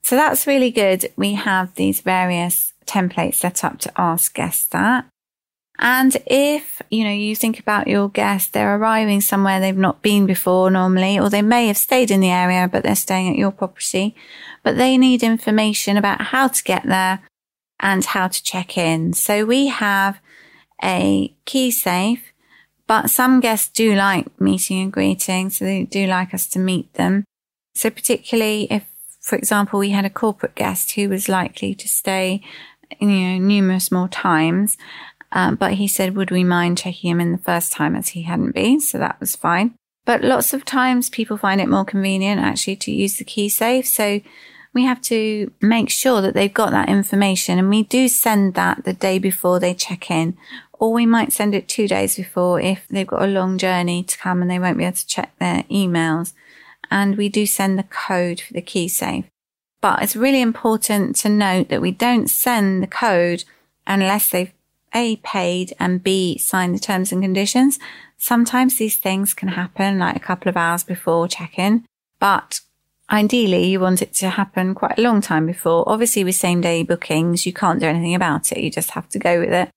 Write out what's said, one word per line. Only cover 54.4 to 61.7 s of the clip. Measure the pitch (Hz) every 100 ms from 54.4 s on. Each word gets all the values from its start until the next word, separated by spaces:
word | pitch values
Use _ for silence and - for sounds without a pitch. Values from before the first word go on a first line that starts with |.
and | 180
they | 180
won't | 180 -
be | 180
able | 180
to | -
check | - - _
their | 180 175
emails. | - 196 185 170 165 160 175 - - - - _ -
And | 196 202 202
we | 208
do | 208 208
send | - 190 190
the |
code | 190 - - 185 175 175
for | -
the | -
key | - 190 175
safe. | - - 185 - _ _ _ _ _
But | 202 -
it's | 202 208
really | 254 269
important | 240 226 226 220 - 208 190 -
to | 214
note | 208 196 185
that | -